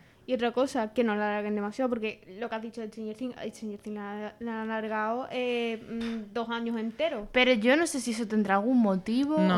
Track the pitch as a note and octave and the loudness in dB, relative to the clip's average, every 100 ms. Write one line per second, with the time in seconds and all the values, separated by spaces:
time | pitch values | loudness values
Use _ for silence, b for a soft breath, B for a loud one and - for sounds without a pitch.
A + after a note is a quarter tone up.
0 | b b - B3 A#3 A#3+ C4+ C4 G#3+ B3 | b b -4 0 0 2 0 0 0 0
1 | A#3 G#3 G#3 G#3 G#3 G#3 G3+ G#3+ B3+ A#3+ | 2 2 0 0 -2 -2 -4 -2 -2 0
2 | G#3+ - - F#3 A3+ A3 A3+ A#3 A3 A3 | -4 -8 -16 -10 -8 -6 -8 -10 -10 -10
3 | G#3+ G#3+ B3+ - A3 - G#3+ G3+ G#3+ G#3 | -10 -8 -10 -8 -10 -10 -10 -10 -10 -10
4 | G3+ G#3 G#3+ - A#3 A3 A3 A3 G#3+ G#3+ | -8 -8 -10 -8 -8 -6 -4 -4 -4 -2
5 | G#3+ A#3+ - B3+ B3 A#3+ A#3 A3+ - A3+ | -2 -4 -4 -4 -2 0 -2 -4 -8 -6
6 | A#3 A3+ G3+ A3+ A3+ A#3 A#3 A#3 A3+ A3 | -4 -6 -6 -6 -4 -4 -2 -2 -4 -2
7 | D#4+ A#3+ G#3 B3 B3+ A#3+ A#3 D4+ E4 C#4 | -2 -2 0 4 6 6 6 6 4 0
8 | A#3+ A3 G#3+ G#3+ G3 G3 A3 B3+ G#3+ F#3+ | -2 -2 0 2 4 2 4 4 6 4
9 | G#3+ A#3+ C#4+ D#4 D4 | 2 2 2 4 6